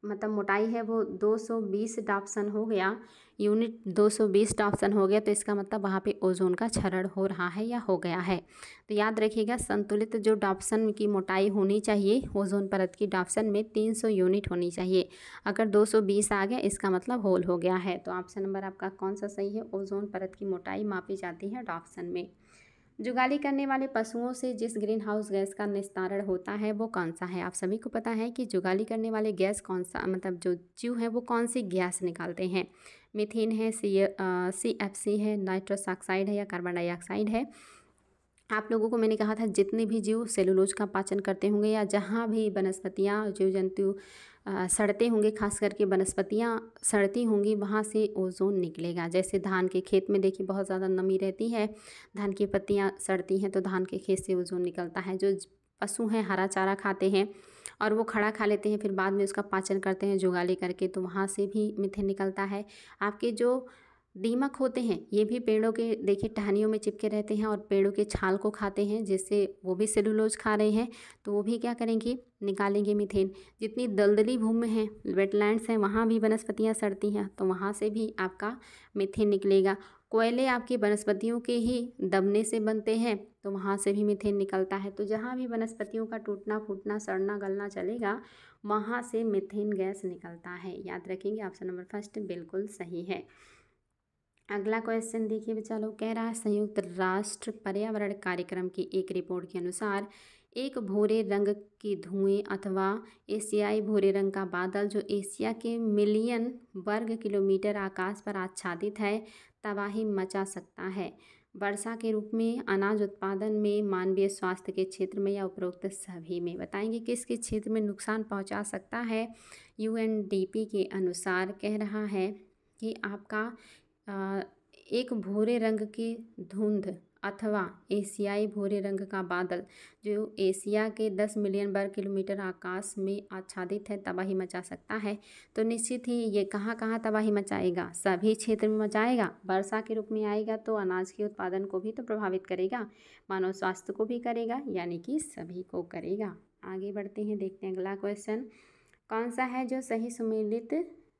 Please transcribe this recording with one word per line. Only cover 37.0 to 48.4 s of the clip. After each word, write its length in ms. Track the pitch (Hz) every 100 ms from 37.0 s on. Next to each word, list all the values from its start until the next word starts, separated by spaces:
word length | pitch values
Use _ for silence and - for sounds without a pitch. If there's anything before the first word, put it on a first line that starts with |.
| 175 208 214
है। 220 | 226 269 - - - _ _ _ _ _ _ _
आप 180 | 214 214
लोगों 180 | 226 220
को 60 | 233
मैंने 200 | 220 214
कहा 180 | 214
था 120 | 220 226
जितने 400 | 196 196 220 220
भी 140 | 220
जीव 260 | 190 220 226
सेलुलोज 460 | - 185 190 190
का 140 | - 208
पाचन 320 | 190 196 196
करते 300 | 190 190 196
होंगे 200 | 208 208
या 160 | 214
जहाँ 460 | 208 202 185 220 233
भी 200 | 220 214
वनस्पतियाँ, 800 | 190 190 190 190 190 196 208 214
जीव 200 | 196 190
जंतु, 440 | 190 190 190 196 196 - - - - -
अ, 200 | 190 185
सड़ते 400 | - 208 202 233
होंगे, 240 | 220 214
खास 280 | 214 208 -
करके 260 | 208 202
वनस्पतियाँ 880 | 202 190 190 - 196 208 233 226 226 -
सड़ती 420 | - 214 196 196
होंगी 300 | 233 208 202
वहाँ 280 | 214 202 214
से 320 | 214 214 214 208
ओजोन 420 | 185 180